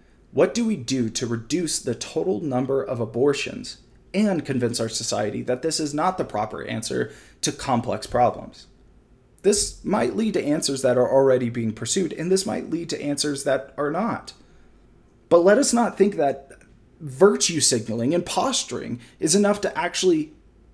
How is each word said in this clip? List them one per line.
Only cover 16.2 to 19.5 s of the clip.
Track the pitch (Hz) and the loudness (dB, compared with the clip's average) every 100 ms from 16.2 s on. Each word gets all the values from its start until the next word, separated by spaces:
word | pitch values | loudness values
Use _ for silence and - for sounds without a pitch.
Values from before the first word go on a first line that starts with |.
| 143 - - - - - - - | 0 -2 -12 -20 -20 -20 -20 -16
virtue | 147 131 202 247 - 160 | -8 4 4 6 0 2
signaling | - 120 110 113 123 | 2 0 -2 -2 0
and | 175 175 | 0 0
posturing | 185 247 240 - - 117 120 - - | -2 0 -2 -4 -8 -8 -10 -12 -4
is | 156 | 2
enough | 196 202 | 4 4